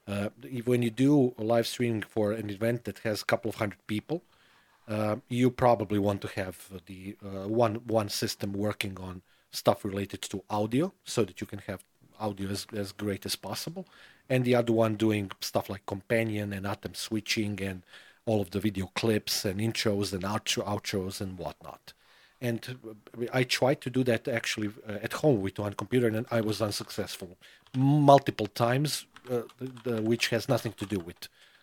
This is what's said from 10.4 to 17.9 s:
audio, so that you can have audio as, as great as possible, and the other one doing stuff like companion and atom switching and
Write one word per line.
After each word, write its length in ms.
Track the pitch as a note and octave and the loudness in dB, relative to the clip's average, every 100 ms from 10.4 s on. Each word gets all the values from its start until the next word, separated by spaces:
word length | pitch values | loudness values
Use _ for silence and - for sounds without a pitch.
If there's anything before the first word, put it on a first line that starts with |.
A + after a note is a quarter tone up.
| - | -4
audio, 420 | G#2+ G#2+ B2 F#3 - | -2 0 0 0 -4
so 200 | - - | -4 0
that 160 | G2 - | 0 -2
you 60 | G#2+ | -10
can 140 | G2+ | -10
have 240 | - F#2+ - _ _ - | -10 -10 -12 _ _ -8
audio 300 | A2 G2 G2 | -6 -4 -4
as, 180 | G2 - | -6 -6
as 200 | A2+ G2 | -8 -8
great 340 | - G#2 F#2+ G2 | -6 -4 -4 -4
as 100 | - | -8
possible, 500 | G2 A#2 - F3 F#3 - - - - | -6 -8 -8 -10 -12 -18 -20 -18 -2
and 160 | B2+ | 0
the 100 | B2 | 4
other 180 | A#2+ A#2 | 4 4
one 240 | A2+ A2 G#2+ | 4 4 4
doing 340 | A2 G#2+ G2 - | 2 2 -2 -6
stuff 300 | - G#2 - | -6 -4 -4
like 140 | G2 - | -6 -8
companion 640 | G#2 - A#2 A2+ G#2 G#2 | -8 0 0 0 -2 -4
and 140 | G2 G2 | -4 -4
atom 280 | G2 - | -6 -8
switching 640 | F#2 - A2 - - G#2 G2+ | -10 -4 -4 -2 -2 -2 -2
and 200 | G2 F#2 - | -6 -8 -12